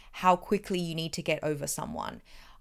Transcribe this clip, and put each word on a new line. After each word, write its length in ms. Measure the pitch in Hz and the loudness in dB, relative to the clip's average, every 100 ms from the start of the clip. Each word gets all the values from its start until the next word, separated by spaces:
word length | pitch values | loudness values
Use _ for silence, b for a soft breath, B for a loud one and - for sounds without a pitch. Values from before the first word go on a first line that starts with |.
| b | b
how 220 | - 185 | 2 6
quickly 460 | 180 - 202 - 180 | 6 4 0 0 -2
you 140 | 170 | -2
need 180 | 160 160 | -4 -4
to 100 | 170 | -4
get 220 | 160 151 | 0 0
over 220 | 156 147 147 | 0 -2 -4
someone. 560 | - - 156 - - b b b b | -4 -6 -6 -6 -8 b b b b